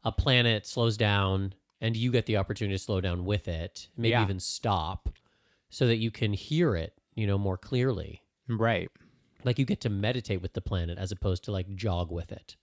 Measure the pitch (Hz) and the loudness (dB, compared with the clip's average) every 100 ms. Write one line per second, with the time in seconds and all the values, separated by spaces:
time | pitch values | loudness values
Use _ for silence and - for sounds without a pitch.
0 | 117 - - 123 120 107 - - 117 107 | 0 0 4 4 4 2 -2 0 2 4
1 | 107 101 95 95 98 - _ _ 113 113 | 2 4 4 2 -2 -6 _ _ -4 0
2 | 123 120 - 107 95 101 104 98 - 98 | 2 0 2 0 0 -2 -2 -2 -2 -2
3 | 92 87 90 104 - 82 85 - - - | 0 -2 0 -2 -2 -6 -6 -12 -16 -2
4 | 113 120 101 95 - - 117 95 80 95 | 2 2 2 0 -4 -4 0 0 0 -4
5 | - - _ _ _ _ _ - 123 113 | -8 -8 _ _ _ _ _ 0 2 2
6 | 113 - 110 101 - 156 170 90 80 _ | 0 0 -2 -2 -2 2 2 2 -4 _
7 | _ - 104 98 98 92 - 127 131 101 | _ -2 0 2 0 -2 -2 0 0 0
8 | 73 - _ _ - 113 113 101 87 _ | -6 -12 _ _ -6 0 2 2 -2 _
9 | - _ _ _ 123 123 131 202 120 101 | -20 _ _ _ -2 0 0 0 0 0
10 | 101 127 - 95 92 - - 98 85 90 | 0 -2 -2 -2 -2 -6 -2 -2 -2 -4
11 | 92 98 101 92 - 98 92 95 107 87 | -6 -2 0 0 -2 -4 -4 -4 0 0
12 | 87 87 87 - - - | 0 -4 -8 -12 -16 -20